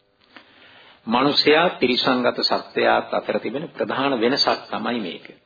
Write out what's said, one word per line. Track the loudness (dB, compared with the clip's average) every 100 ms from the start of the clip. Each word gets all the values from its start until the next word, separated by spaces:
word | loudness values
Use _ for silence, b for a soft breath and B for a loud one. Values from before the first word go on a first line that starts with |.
| _ _ _ B B B B B B B -2
මිනිසයා | 0 2 2 4 4 4
තිරිසංගත | 0 0 2 0 2 0 0
සත්වයාත් | -2 -2 -2 0 2 2 0
අතර | -6 -2 -4
තිබෙන | -4 -8 -10
ප්‍රධාන | -6 -4 -2 -2 0
වෙනසක් | 0 2 0 -2 -4
තමයි | -6 -4 -4
මේක. | -6 -12 -18 -20